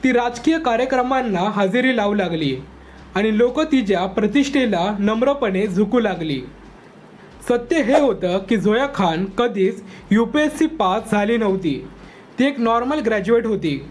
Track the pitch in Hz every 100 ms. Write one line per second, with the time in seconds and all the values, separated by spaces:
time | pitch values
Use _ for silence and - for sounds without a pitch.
0 | 262 240 240 240 - 320 320 226 262 262
1 | 247 262 240 185 208 202 196 226 254 240
2 | 202 202 180 165 147 131 - - - -
3 | - 180 220 214 240 247 311 269 202 185
4 | 190 190 208 254 277 285 240 185 185 202
5 | 202 226 262 285 226 185 208 180 208 247
6 | 214 170 156 135 - - - - - -
7 | - - - - - 240 240 339 226 285
8 | 285 190 180 185 196 226 175 220 277 269
9 | 185 160 196 - 240 202 190 - - -
10 | - 202 233 302 302 302 311 - 196 180
11 | - 208 208 233 214 190 180 131 - -
12 | - - - - 269 277 226 233 247 302
13 | 226 220 185 233 233 202 156 135 -